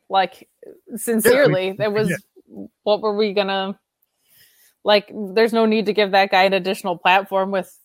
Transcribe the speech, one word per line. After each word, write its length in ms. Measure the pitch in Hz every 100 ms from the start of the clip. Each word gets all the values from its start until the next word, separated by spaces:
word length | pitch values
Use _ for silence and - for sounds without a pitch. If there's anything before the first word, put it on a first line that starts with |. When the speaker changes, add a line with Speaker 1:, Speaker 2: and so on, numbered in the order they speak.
| -
Speaker 1:
Like, 400 | 190 190 - - _ - - - 233
sincerely, 720 | - 226 208 262 269 185 190
Speaker 2:
Yeah, 60 | 196
we, 60 |
Speaker 1:
it 80 | 208
was, 180 | 208 214
Speaker 2:
yeah. 560 | 160 - _ _ - 202 _
Speaker 1:
what 200 | 208 208
were 120 | 214
we 180 | 202 214
gonna, 440 | 196 196 196 190 202 _ _ _ _ _ _ _ _ _ _
like, 280 | 196 208 -
there's 380 | 208 196 196 226
no 140 | 226 220
need 200 | 220 202
to 60 |
give 180 | 214 196
that 180 | 196 196
guy 140 | 190
an 100 | 190
additional 420 | 196 185 196 190 170
platform 540 | 185 196 196 190 190
with 260 | 196 180 _